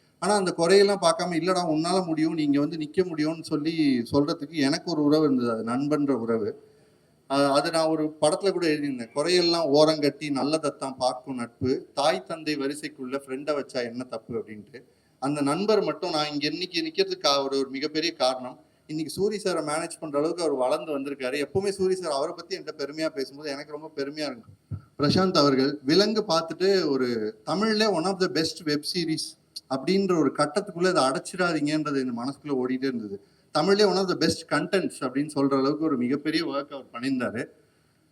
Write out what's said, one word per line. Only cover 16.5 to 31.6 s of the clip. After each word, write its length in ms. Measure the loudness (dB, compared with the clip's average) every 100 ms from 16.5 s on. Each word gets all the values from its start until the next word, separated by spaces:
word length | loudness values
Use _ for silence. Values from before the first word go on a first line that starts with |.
| -4 -6 -4
நிக்கிறதுக்கு 420 | -2 -2 -2 0
கா-, 200 | 2 2
ஒரு, 140 | 2 -2
ஒரு 120 | -2
மிகப்பெரிய 440 | -4 -4 -2 -4
காரணம். 460 | 0 -2 -2 -8 -14 _ _ -10
இன்னைக்கு 260 | -6 -6
சூரி 220 | -2 -2 0
சாரை 280 | -2 -2
மேனேஜ் 360 | -2 -4 -4 -10
பண்ற 200 | -4 0
அளவுக்கு 240 | 0 0
அவர் 120 | 0 2
வளர்ந்து 440 | 2 0 -2 -6
வந்திருக்காரு. 440 | -6 -6 -4 -4
எப்பவுமே 260 | -2 -2 -2
சூரி 220 | 0 0
சார் 200 | 0 -2
அவரை 220 | -2 -2 -6
பத்தி 200 | -10 -10
என்கிட்ட 140 | -10 -8
பெருமையா 320 | -8 -4 -4
பேசும்போது 400 | -4 -8 -8 -10
எனக்கு 220 | -10 -10
ரொம்ப 200 | -12 -10 -8
பெருமையா 300 | -8 -6 -6
இருக்கும். 320 | -8 -16 -20 _ -14 -12 0
பிரசாந்த் 400 | 2 4 4 6
அவர்கள் 420 | 6 4 2 0
விலங்கு 400 | 2 4 4 2 0
பார்த்துட்டு 640 | 0 0 0 2 4 2
ஒரு 500 | 2 0 0 -4 -6 -4
தமிழ்ல 460 | 0 2 2 2
one 140 | 2 0
of 140 | 0
the 60 | 0
best 360 | 0 -2 -4 -2
web 160 | -2 -2
series 300 | -2 -2 -2 -6 -12 _ -20 -8
அப்படின்ற 480 | -4 0 2 4 4
ஒரு 160 | 2 2
கட்டத்துக்குள்ள 520 | 0 -2 -6 0 2
இதை 140 | 4
அடைச்சிடாதீங்கன்றது 920 | 2 0 -4 -2 0 2